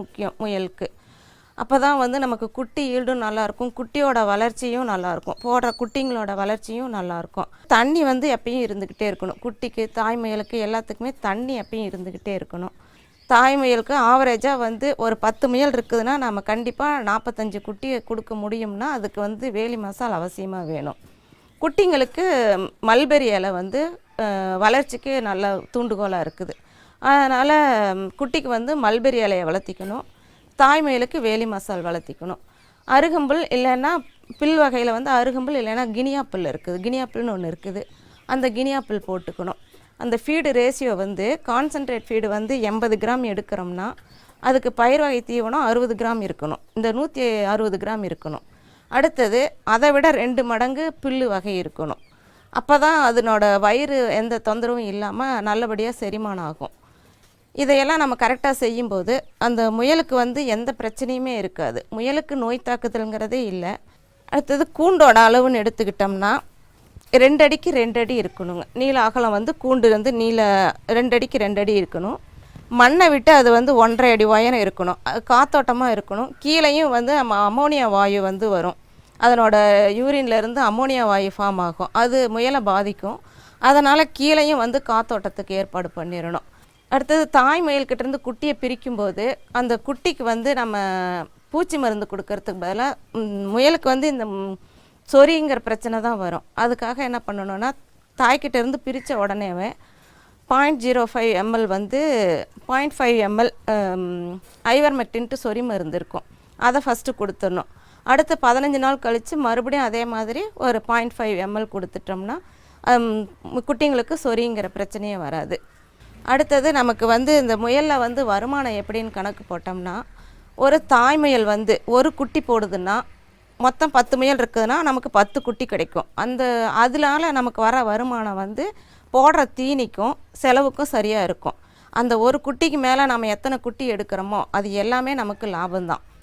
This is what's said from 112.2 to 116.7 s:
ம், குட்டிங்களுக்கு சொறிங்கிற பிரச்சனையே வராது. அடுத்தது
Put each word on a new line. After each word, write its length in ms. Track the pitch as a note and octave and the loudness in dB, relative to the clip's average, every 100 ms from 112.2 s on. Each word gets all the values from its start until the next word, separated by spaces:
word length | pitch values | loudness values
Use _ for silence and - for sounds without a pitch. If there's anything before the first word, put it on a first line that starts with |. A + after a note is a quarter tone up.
| G3+ E4 - - - - - A#3+ | -8 -10 -12 -20 -20 -6 2 2
ம், 260 | A#3 G#3+ G3+ - - B3+ C4 | 2 -4 -6 -12 -10 -8 -4
குட்டிங்களுக்கு 480 | A#3+ D4 B3+ A3+ D#4+ | -2 0 0 -2 -4
சொறிங்கிற 440 | C4 A3+ A#3+ G#3+ F#3+ G3 | -2 -2 -2 -4 -8 -8
பிரச்சனையே 400 | G3+ G#3 G#3 F#3+ D3 | -10 -8 -8 -8 -8
வராது. 320 | D#3+ C#3+ - - _ _ _ - - | -8 -6 -10 -12 _ _ _ -20 -10
அடுத்தது 480 | - C4+ D4+ C#4 D4 | -2 0 2 2 4